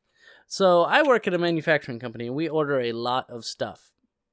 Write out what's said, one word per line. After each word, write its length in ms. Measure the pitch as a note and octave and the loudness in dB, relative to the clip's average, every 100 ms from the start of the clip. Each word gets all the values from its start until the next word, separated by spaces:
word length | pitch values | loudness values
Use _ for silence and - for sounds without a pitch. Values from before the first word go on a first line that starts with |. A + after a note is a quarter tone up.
| _ _ _ - _ | _ _ _ -20 _
So 340 | - G3 F3 | 0 4 6
I 200 | E3 B3 | 6 4
work 240 | C#4 A#3+ - | 4 2 2
at 60 | |
a 40 | F3 | -2
manufacturing 640 | E3+ E3 D#3+ D3 - A#2 | 0 -2 0 -2 -2 -10
company, 280 | A#2+ A2+ A#2+ | -10 -10 -8
and 80 | C3+ | -6
we 140 | D#3+ | -4
order 300 | D#3 D3 C#3 | -2 0 0
a 120 | A#2+ | -2
lot 380 | A#2 A#2+ B2+ - | -4 -2 -2 -4
of 160 | B2 - | -12 -12
stuff. 460 | - A#2 F2 _ _ _ _ _ | -8 -8 -10 _ _ _ _ _